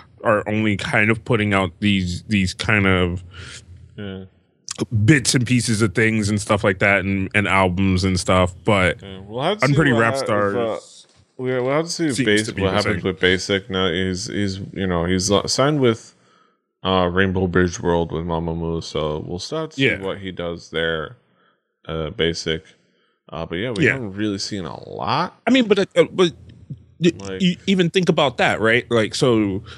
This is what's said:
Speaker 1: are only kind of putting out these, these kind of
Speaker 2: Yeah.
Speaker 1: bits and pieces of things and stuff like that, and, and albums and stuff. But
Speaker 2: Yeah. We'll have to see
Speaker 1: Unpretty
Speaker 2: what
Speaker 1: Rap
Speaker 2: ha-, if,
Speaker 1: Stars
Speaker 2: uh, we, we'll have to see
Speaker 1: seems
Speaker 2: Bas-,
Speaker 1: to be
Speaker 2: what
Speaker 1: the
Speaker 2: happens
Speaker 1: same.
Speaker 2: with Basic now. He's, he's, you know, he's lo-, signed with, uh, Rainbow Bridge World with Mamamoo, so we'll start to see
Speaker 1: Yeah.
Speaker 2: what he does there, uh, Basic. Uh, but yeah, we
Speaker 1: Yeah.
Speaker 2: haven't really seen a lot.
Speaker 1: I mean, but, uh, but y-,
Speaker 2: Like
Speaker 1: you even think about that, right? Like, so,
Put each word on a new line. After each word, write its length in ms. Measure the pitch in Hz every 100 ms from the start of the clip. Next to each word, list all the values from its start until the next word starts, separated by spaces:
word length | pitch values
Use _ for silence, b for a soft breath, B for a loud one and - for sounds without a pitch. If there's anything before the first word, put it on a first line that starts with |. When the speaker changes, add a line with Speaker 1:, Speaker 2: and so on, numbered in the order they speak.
| B _
Speaker 1:
are 240 | 117 104 104
only 300 | 107 107 98
kind 320 | - 117 107
of 120 | 113 -
putting 280 | 120 104
out 180 | 98 95 -
these, 440 | 104 98 90 90
these 300 | - 104 92
kind 340 | - - 107 95
of 360 | 92 90 87 - B B B B - - -
Speaker 2:
Yeah. 280 | 104 95 95 _ _ _ - - - 110 110
Speaker 1:
bits 300 | 151 113 139
and 100 | 117
pieces 360 | 123 110 104
of 120 | 110
things 360 | 104 110 110 101
and 100 | 107
stuff 240 | - 104
like 160 | 110 95
that, 240 | 104 98
and, 260 | 95 98 95 104
and 120 | 95
albums 560 | 95 95 90 98 92 95
and 120 | 90
stuff. 360 | - 92 90 -
But 380 | - 104 90 -
Speaker 2:
Yeah. 160 | 98 95
We'll 220 | 98 113
have 160 | 156 208
to 80 | 135
see 60 |
Speaker 1:
Unpretty 200 | 139 147
Speaker 2:
what 60 | 113
Speaker 1:
Rap 140 | 113
Speaker 2:
ha-, 60 | 135
if, 60 | 123
Speaker 1:
Stars 300 | 104 101 107
Speaker 2:
uh, 240 | 117 98 - - - _ _ -
we, 140 | 127
we'll 180 | 127 127
have 140 | 143 165
to 60 |
see 220 | 170 160
Speaker 1:
seems 120 | 123 120
Speaker 2:
Bas-, 220 | 104 110
Speaker 1:
to 60 |
be 80 | 98
Speaker 2:
what 80 | 95
Speaker 1:
the 60 | 98
Speaker 2:
happens 240 | 104 101
Speaker 1:
same. 80 | 90
Speaker 2:
with 80 | 87
Basic 500 | 90 92 - 98 -
now. 220 | 95 92
He's, 360 | 85 95 90 107
he's, 320 | - 101 95 98
you 160 | - 95
know, 160 | 87
he's 260 | 85 92 92
lo-, 160 | 101 -
signed 340 | - 139 151
with, 340 | 127 113 - _ b b b b _ _ 92
uh, 240 | 95 90
Rainbow 360 | 87 98 92 92
Bridge 320 | 92 90 87
World 320 | 87 85 82
with 120 | 85 85
Mamamoo, 580 | 82 82 82 82 82
so 400 | - 78 78 76 82
we'll 140 | 90
start 320 | - 156 156
to 40 | 135
see 80 | 135
Speaker 1:
Yeah. 140 | 87
Speaker 2:
what 160 | 95 92
he 120 | 95
does 380 | 90 87 85 -
there, 460 | 80 82 80 76 - _ _ _ _ _ _ -
uh, 220 | 80 78
Basic. 520 | 85 82 82 - 80 - _ _ _ _ _ _
Uh, 160 | 76 82
but 100 | 85
yeah, 160 | 120
we 140 | 117 131
Speaker 1:
Yeah. 80 |
Speaker 2:
haven't 200 | 92 110
really 240 | 98 107 98
seen 280 | - 104 80
a 240 | 55 -
lot. 500 | 50 73 131 180 - -
Speaker 1:
I 40 |
mean, 160 | 262 226
but, 120 | 202
uh, 60 | 185 180 160
but 220 | - 180 - - - - - - _
y-, 120 | 170 -
Speaker 2:
Like 220 | 196 190
Speaker 1:
you 140 | 185 175 -
even 220 | 190 170
think 200 | 190 170
about 280 | 165 143 120
that, 220 | 175 87
right? 260 | 110 120 -
Like, 240 | 117 104 -
so, 480 | 135 113 101 95 B